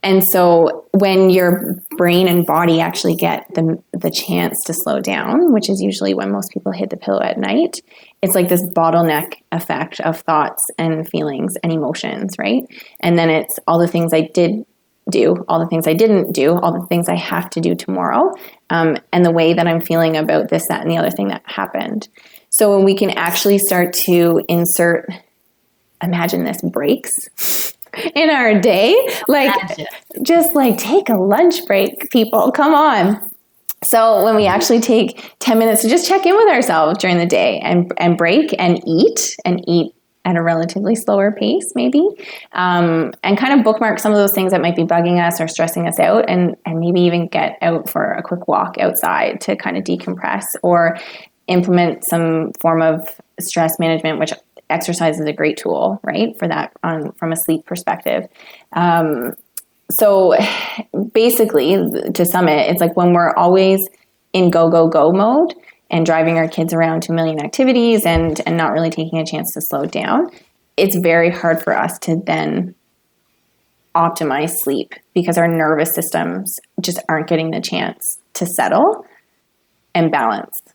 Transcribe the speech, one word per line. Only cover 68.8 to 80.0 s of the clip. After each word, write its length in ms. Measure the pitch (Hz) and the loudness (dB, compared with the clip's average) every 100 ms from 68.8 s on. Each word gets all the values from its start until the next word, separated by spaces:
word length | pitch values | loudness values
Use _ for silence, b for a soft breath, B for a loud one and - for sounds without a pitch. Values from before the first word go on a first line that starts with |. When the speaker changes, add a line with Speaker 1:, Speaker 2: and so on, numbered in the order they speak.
| 165 | -2
Speaker 1:
taking 300 | 160 160 165 | -4 -6 -4
a 80 | 160 | -6
chance 260 | 156 160 | -6 -8
to 80 | - | -8
slow 240 | 165 147 | -8 -6
down, 460 | 151 - - 269 349 B B _ _ - | -6 -6 -2 -2 -2 B B _ _ -2
it's 180 | 190 190 | 0 0
very 340 | 175 165 170 | 2 2 2
hard 320 | 175 170 160 | 0 -2 -2
for 140 | - - | -2 -2
us 220 | 170 175 | -2 -6
to 160 | - 165 | -4 -4
then 500 | - 160 156 156 180 - _ _ _ _ _ _ _ _ _ _ _ | -2 -4 -2 -4 -6 -10 _ _ _ _ _ _ _ _ _ _ _
optimize 560 | - 165 165 156 139 160 - | 0 0 0 -4 -2 -2 -4
sleep 360 | - 139 - - _ | -4 -4 -6 -14 _
because 240 | - 175 170 | -2 0 0
our 80 | 170 | 2
nervous 480 | 165 156 156 165 | 2 0 0 0
systems 640 | - 170 - 165 180 196 - _ - | -2 -4 -4 -4 -6 -8 -12 _ -8
just 180 | 180 175 - | -6 -6 -4
aren't 200 | 160 165 | -4 0
getting 220 | 165 160 | -2 -2
the 100 | 165 | -6
chance 580 | - 180 - - - - _ | -6 -6 -6 -6 -10 -10 _
to 140 | - 180 | -8 -6
settle 600 | - - 190 320 453 B B B _ _ _ _ _ _ | -2 0 2 2 0 B B B _ _ _ _ _ _
and 160 | 170 | 0